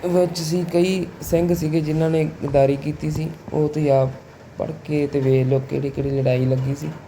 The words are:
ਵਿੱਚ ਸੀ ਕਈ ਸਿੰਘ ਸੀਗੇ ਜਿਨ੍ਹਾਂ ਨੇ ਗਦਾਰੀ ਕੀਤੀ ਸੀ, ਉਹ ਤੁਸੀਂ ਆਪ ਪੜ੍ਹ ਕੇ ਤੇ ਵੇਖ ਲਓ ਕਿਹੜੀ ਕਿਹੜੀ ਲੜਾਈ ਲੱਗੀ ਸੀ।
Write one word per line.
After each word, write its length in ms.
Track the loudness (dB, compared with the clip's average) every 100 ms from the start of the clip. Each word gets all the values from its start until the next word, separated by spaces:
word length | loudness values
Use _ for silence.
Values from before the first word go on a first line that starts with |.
ਵਿੱਚ 340 | 2 2 2 0
ਸੀ 260 | -2 -2 0
ਕਈ 340 | 2 2 0 -4 -8
ਸਿੰਘ 320 | -2 0 2 0
ਸੀਗੇ 240 | 0 0
ਜਿਨ੍ਹਾਂ 280 | 0 0 2
ਨੇ 140 | 2 0 -4
ਗਦਾਰੀ 320 | 0 4 4 2
ਕੀਤੀ 360 | -4 -4 -4
ਸੀ, 180 | -4 -6 -8 -6
ਉਹ 140 | -2 0
ਤੁਸੀਂ 240 | 0 2
ਆਪ 180 | 4 2 -2 -16 -20 -20 -8
ਪੜ੍ਹ 140 | -8 -6 -4
ਕੇ 200 | -2 0
ਤੇ 120 | 0
ਵੇਖ 280 | 2 4 4
ਲਓ 120 | 0
ਕਿਹੜੀ 300 | 0 -4 -4
ਕਿਹੜੀ 200 | -4 -2
ਲੜਾਈ 340 | 0 0 2 2
ਲੱਗੀ 300 | 0 0 -4
ਸੀ। 140 | -6 -10